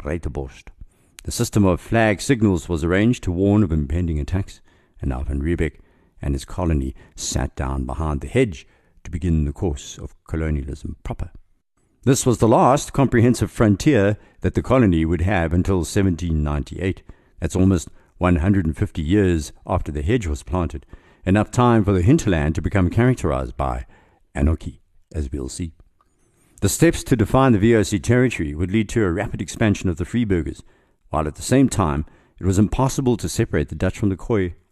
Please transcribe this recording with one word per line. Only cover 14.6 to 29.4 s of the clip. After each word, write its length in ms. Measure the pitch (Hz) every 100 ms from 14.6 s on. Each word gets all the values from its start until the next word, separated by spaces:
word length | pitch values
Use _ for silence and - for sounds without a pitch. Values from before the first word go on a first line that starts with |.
colony 420 | - 127 110 82
would 160 | 80 85
have 320 | 92 101 82
until 320 | 87 90 95
seventeen 580 | 78 107 95 82 87 80
ninety-eight. 600 | 73 73 69 - 95 85 - - _ -
That's 160 | - 92
almost 320 | 95 92 - - _ _
one 180 | 90 85
hundred 300 | 90 98 80
and 100 | 76
fifty 260 | - -
years 500 | 76 104 95 82 71 - -
after 260 | 92 -
the 100 | 73
hedge 240 | 76 123 90
was 160 | 73
planted, 440 | - 90 80 73 - - _ _ -
enough 240 | 101 101
time 340 | - 123 117
for 80 | 98
the 100 | 95
hinterland 520 | 90 160 - 82 73
to 80 | 78
become 260 | 80 98 87
characterized 680 | - 123 123 87 67 62 -
by 280 | 69 62 - - _ _ _
anarchy, 460 | - 71 82 78 - _ _ _
as 180 | 80 69
we'll 180 | 71 65
see. 240 | - 85 - - _ _ _ _ _ _ -
The 80 | 101
steps 360 | - 165 160
to 120 | - 120
define 360 | 107 131 131
the 60 | 107
V 180 | 110 113
O 60 |
C 160 | 98 101
territory 560 | - 123 127 - 78
would 180 | 76 90
lead 160 | 107 110
to 140 | 120
a 80 | 98
rapid 300 | 87 101 -